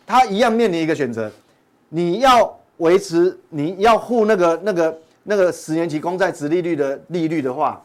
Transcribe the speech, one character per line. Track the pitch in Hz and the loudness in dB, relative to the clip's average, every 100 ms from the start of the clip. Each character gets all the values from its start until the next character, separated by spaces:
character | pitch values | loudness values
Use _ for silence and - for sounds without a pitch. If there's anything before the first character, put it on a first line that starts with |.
| - | -2
它 | 240 | 2
一 | 247 196 | 2 2
样 | 247 | 2
面 | 226 226 | 2 2
临 | 165 | 0
一 | 160 | 0
个 | |
选 | 151 127 | -2 -2
择， | 113 107 - _ _ _ _ _ | -4 -8 -10 _ _ _ _ _
你 | 156 175 190 | -4 -2 2
要 | 269 240 196 - _ - | 4 4 2 -2 _ -2
维 | 165 190 | 2 2
持， | 190 170 180 180 _ | 2 0 2 0 _
你 | 151 151 190 | -6 -6 0
要 | 220 214 | 2 2
护 | - 240 | 2 0
那 | 214 | 2
个， | 202 175 165 | 2 2 0
那 | 202 | -2
个， | 175 160 160 _ _ | 0 -2 -2 _ _
那 | - 208 | -4 0
个 | 180 | 0
十 | 160 - | 0 -6
年 | 160 170 | -4 -4
期 | 151 | -4
公 | 170 185 | -4 -2
债 | 185 | -2
殖 | - 147 | -4 -2
利 | 175 | -2
率 | 175 | -2
的 | 151 139 139 - | -2 -2 -4 -8
利 | 175 160 | -4 -4
率 | 160 | -2
的 | 131 | -4
话， | 127 139 107 | -2 -4 -6